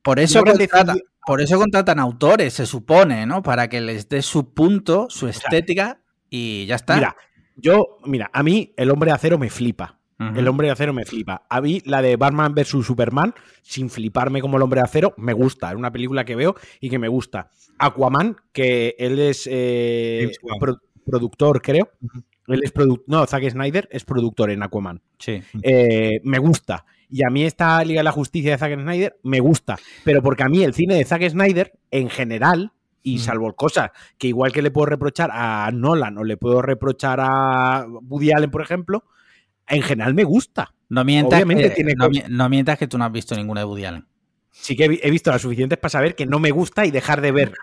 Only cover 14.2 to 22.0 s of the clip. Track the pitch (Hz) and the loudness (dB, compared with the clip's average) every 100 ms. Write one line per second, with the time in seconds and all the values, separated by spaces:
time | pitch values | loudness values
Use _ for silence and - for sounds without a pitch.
14.2 | 135 135 139 135 131 127 123 156 190 - | -2 -2 -2 0 2 2 2 2 0 -2
15.2 | 120 110 131 - 87 104 123 120 127 135 | -4 0 0 -2 -10 -8 -8 -8 -6 -6
16.2 | 117 120 165 - - - 131 131 113 127 | -6 -2 -2 -4 -12 -12 -6 -4 -2 -4
17.2 | - 101 - _ _ - 143 131 131 139 | -4 -10 -12 _ _ -2 -2 0 0 2
18.2 | 214 202 _ - 127 123 117 - 123 139 | -2 -6 _ -2 0 0 -2 -4 -2 0
19.2 | 143 135 131 127 123 120 117 117 117 113 | 0 -2 -4 -4 -2 -2 -2 -2 -4 -4
20.2 | 120 - 120 104 135 123 _ _ - 127 | -4 -6 -10 -4 -4 -4 _ _ -4 -2
21.2 | 117 - 147 131 - 151 214 _ | -2 0 2 2 2 0 0 _